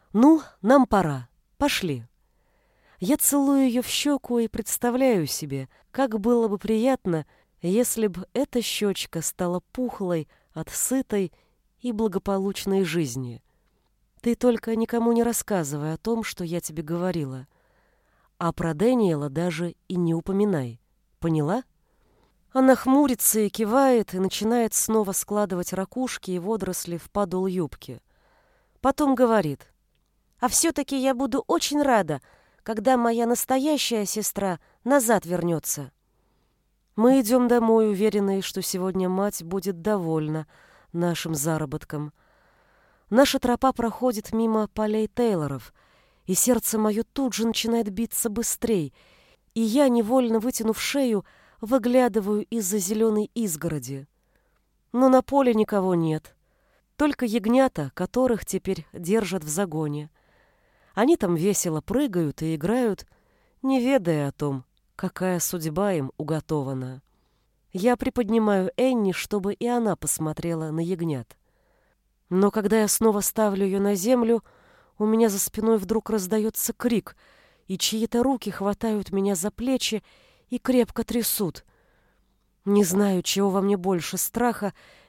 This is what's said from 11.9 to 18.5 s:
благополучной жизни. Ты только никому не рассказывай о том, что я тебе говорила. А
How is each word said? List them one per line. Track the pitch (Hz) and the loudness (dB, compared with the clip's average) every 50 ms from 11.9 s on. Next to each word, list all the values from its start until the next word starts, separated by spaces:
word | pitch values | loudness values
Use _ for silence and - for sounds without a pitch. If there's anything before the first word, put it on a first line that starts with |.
| 226 | -4
благополучной | 208 226 220 175 196 - - 196 190 190 202 190 - - 196 190 196 196 | -2 -2 -2 -2 -2 -4 -2 -2 -2 -2 -4 -4 -4 -4 -2 0 0 0
жизни. | 165 151 175 160 131 117 131 127 123 117 - _ _ _ _ _ _ _ _ _ _ _ _ _ _ _ _ | 0 0 -2 -2 -2 -4 -6 -10 -10 -12 -16 _ _ _ _ _ _ _ _ _ _ _ _ _ _ _ _
Ты | - 240 233 | -4 -2 -2
только | - - 247 240 220 - - 226 | 2 4 2 2 2 0 -2 -2
никому | 226 226 220 - 233 226 233 233 | -2 -2 0 0 0 2 2 4
не | 233 233 | 2 2
рассказывай | 233 233 - - - 208 185 160 139 143 147 147 156 160 | 2 0 -2 -4 -2 -2 -2 -2 -2 -4 -6 -4 -6 -6
о | |
том, | - - 220 233 226 214 | -6 -4 -2 -2 -2 -4
что | - - - 180 | -6 -8 -8 -8
я | 165 170 170 | -6 -6 -6
тебе | - - 160 156 160 | -6 -8 -8 -10 -8
говорила. | 147 170 170 175 185 180 170 147 135 131 131 127 - _ _ _ _ _ _ _ _ _ _ _ _ _ _ _ _ _ | -6 -4 -2 -2 -2 -2 -2 -4 -6 -6 -10 -14 -16 _ _ _ _ _ _ _ _ _ _ _ _ _ _ _ _ _
А | - 175 170 | -4 -4 -4